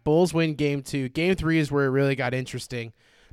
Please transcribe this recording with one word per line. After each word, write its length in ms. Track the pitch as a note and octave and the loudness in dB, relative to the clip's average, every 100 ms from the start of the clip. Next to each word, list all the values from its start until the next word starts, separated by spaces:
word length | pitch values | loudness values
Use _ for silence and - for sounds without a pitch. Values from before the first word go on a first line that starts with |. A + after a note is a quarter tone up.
Bulls 300 | - D#3 F3+ | 2 4 4
win 200 | D#3+ E3 | 2 0
game 280 | C#3+ D3 C#3+ | 0 -2 -2
two. 260 | C3 C#3 C3 | -4 -4 -4
Game 260 | C3 F3 F#3 | -2 0 0
three 220 | D#3 D#3+ | 2 2
is 120 | D3 | 2
where 160 | C#3+ C#3 | 0 2
it 40 | |
really 260 | C3+ C#3 C3+ | 2 2 0
got 180 | B2 | -2
interesting, 580 | B2+ B2+ B2 - B2 A2+ - _ _ - | -4 -6 -10 -10 -10 -10 -14 _ _ -20